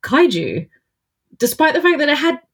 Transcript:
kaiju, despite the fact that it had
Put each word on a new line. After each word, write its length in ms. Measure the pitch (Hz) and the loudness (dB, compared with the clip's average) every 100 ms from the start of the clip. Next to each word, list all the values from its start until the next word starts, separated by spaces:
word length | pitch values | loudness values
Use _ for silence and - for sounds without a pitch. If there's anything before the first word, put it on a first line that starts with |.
kaiju, 640 | - 269 349 180 - 101 165 _ _ _ _ _ _ _ | 0 2 2 2 -6 -8 -10 _ _ _ _ _ _ _
despite 360 | 240 - 311 | -4 0 0
the 60 | 339 | 2
fact 180 | 349 330 | 0 0
that 100 | 294 | 0
it 100 | 294 | 0
had 220 | 320 269 _ | -2 -4 _